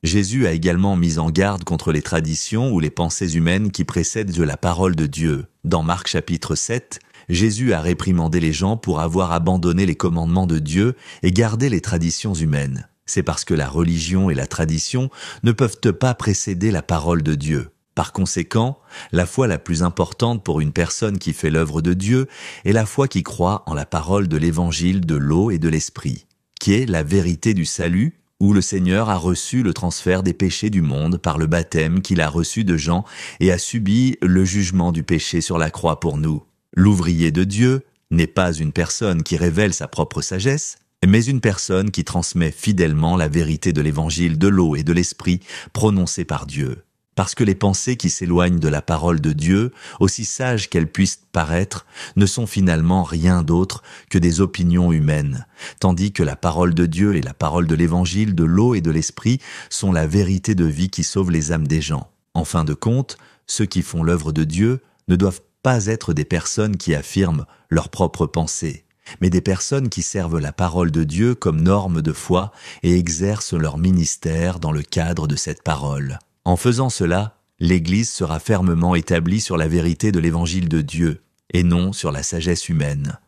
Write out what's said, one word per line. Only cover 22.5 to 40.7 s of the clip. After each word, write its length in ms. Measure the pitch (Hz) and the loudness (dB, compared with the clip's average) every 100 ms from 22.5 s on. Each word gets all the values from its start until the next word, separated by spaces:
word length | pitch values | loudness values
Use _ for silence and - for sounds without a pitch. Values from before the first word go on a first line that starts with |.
| - - | -8 0
est 60 | |
la 120 | 110 | 0
foi 240 | 110 - 135 | 0 0 0
qui 140 | 98 | 0
croit 400 | 78 - 87 104 | -4 -2 0 0
en 80 | - | -4
la 140 | 78 71 | -8 -4
parole 420 | - 76 101 95 | -6 0 0 0
de 80 | 78 | 0
l'évangile 640 | 82 80 87 76 87 95 | 0 0 -2 0 0 0
de 140 | 85 | 0
l'eau 360 | 76 69 80 107 | 0 2 2 2
et 80 | 87 | 0
de 120 | 82 | 0
l'esprit, 560 | 78 - - 69 62 _ _ _ - | 0 -4 -8 -8 -8 _ _ _ -6
qui 140 | - | 2
est 100 | 101 | 2
la 180 | 127 85 | 2 -2
vérité 520 | 76 95 87 82 113 | 2 0 2 0 0
du 100 | 101 | 0
salut, 560 | 80 - 85 87 139 - _ _ | -2 -2 -2 0 -2 -4 _ _
où 120 | 98 | 4
le 80 | 101 | 4
Seigneur 480 | 90 98 90 95 110 | 2 -2 2 2 2
a 80 | 92 | 0
reçu 460 | 85 87 - 123 | 0 -2 -2 -2
le 100 | 113 | 0
transfert 500 | 82 90 - - 92 | -2 -4 -2 0 2
des 120 | 95 | 0
péchés 340 | 85 92 - 107 | 0 -2 0 -2
du 140 | 101 | 0
monde 340 | 78 67 78 87 | 0 0 -2 -2
par 220 | - 78 | -2 -2
le 80 | 80 | 0
baptême 560 | 85 82 82 80 90 | 0 0 -2 0 0
qu'il 180 | 95 90 | 0 0
a 80 | 78 | 0
reçu 340 | 76 82 - | 0 -4 -2
de 140 | 104 82 | 0 0
Jean 300 | 73 87 104 - - - | 0 -2 -2 -12 -16 0
et 100 | 92 | 2
a 80 | 87 | 2
subi 600 | - 120 98 110 127 - | -2 -2 2 4 2 2
le 240 | 92 92 | 2 4
jugement 480 | 92 98 92 92 85 | 2 0 0 0 0
du 100 | 82 | -2
péché 380 | 73 85 - 87 | 0 -2 0 -2
sur 160 | 78 82 | -2 -2
la 140 | 80 | -2
croix 280 | - 82 78 | -2 -2 0
pour 200 | 85 73 | -2 -2
nous. 260 | 78 76 - _ _ - | -2 -2 -6 _ _ 4
L'ouvrier 560 | 98 98 85 85 82 | 6 6 2 2 2
de 120 | 76 | 2
Dieu 400 | 95 101 123 135 - _ _ | 0 2 2 2 -4 _ _
n'est 160 | 82 80 | 0 2
pas 260 | - 90 | 2 0
une 200 | 80 78 | 0 -2
personne 500 | 76 82 - 107 87 | -2 -2 -2 0 0
qui 160 | 78 82 | 0 0
révèle 340 | 87 82 104 | 2 2 0
sa 160 | 87 80 | 0 -8
propre 320 | - 78 - | -4 -4 -4
sagesse, 560 | - 92 110 147 - | -6 -4 -2 -2 -6